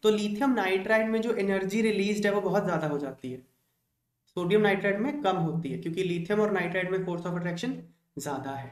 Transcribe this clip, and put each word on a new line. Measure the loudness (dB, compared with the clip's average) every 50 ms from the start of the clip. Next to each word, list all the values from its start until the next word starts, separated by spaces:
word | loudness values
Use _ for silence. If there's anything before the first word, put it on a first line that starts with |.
| 4
तो | 4
lithium | 4 4 2 -2 -2 0 2 2 2
nitride | 2 2 2 0 0 2 2 2 2 4 2
में | 0 0
जो | 0 0 0
energy | 0 2 0 0 0 0 0 0 2
released | 2 2 2 2 0 0 0 0 2
है | 2 2
वो | 2
बहुत | 2 2 2 2 2
ज्यादा | 2 0 0 0 -2
हो | -2 -2
जाती | -4 -6 -8 -8 -10 -10
है, | -10 -10 -14 _ _ _ _ _ _ _ _ _ _ _ _ _ _ _ _ _ _ -4
sodium | 0 4 4 6
nitride | 6 4 2 2 2 0 0 2
में | 0 -2 -2 0
कम | 0 0 0 2
होती | 0 0 -2 -2 -4 -4
है, | -6 -4
क्योंकि | -6 -6 -4 -2 -2
lithium | -2 -2 -2 -2 0 2 2
और | 2 2
nitride | 2 0 -2 0 -2 -2 -2 0
में | -2 -2
force | -2 -2 -4 -4 -4
of | -4 -6
attraction | -4 -4 -4 -4 -4 -4 -6 -6 -6 -10 -16 _ _ _ _ _ -10
ज्यादा | -8 -6 -6 -6 -6 -8
है। | -8 -8 -10 -12